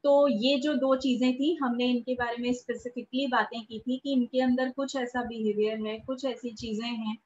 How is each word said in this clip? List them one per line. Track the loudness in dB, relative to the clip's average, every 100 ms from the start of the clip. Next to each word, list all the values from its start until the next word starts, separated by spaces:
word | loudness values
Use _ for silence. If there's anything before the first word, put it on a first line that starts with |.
तो | 6 6 6
ये | 4 4 4
जो | 2
दो | 2 2 2
चीजें | 2 2 2
थी | 2 0 0
हमने | -2 0 2
इनके | 0 -2
बारे | -2 -2 -2
में | -2
specifically | -2 -4 -8 -8 -10 -6 -2 0
बातें | 0 0 -6
की | -10 -10
थी | -6 -4
कि | 0
इनके | 0 2 2
अंदर | 2 2 0
कुछ | -2 -4 -4
ऐसा | -4 -4
behavior | -6 -2 -2 0 0 0 -6
है, | -6
कुछ | -8 -6
ऐसी | -4 -6 -8
चीजें | -8 -6 -4 -4
हैं | -4 -6 -8